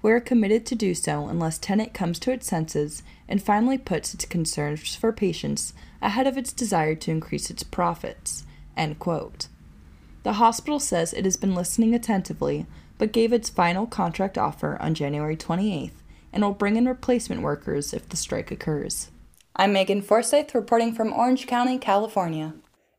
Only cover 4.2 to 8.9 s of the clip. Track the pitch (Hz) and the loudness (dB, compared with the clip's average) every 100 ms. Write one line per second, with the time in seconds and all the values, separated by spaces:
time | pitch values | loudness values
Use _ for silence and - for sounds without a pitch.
4.2 | - 175 160 - 147 151 - - 220 220 | -4 -2 -2 -2 -2 -4 -6 -2 -2 2
5.2 | 190 165 143 - - - - - 208 208 | -2 0 -4 -4 -6 -10 -20 -4 -2 2
6.2 | 262 262 254 - 226 175 156 156 - 160 | 2 0 -6 -4 0 2 2 0 -2 -2
7.2 | 156 - - - - - 175 170 - - | -2 -6 -6 -8 -8 -2 0 -2 -8 -10
8.2 | - - - - - - 156 | -10 -10 -12 -20 -12 -4 -4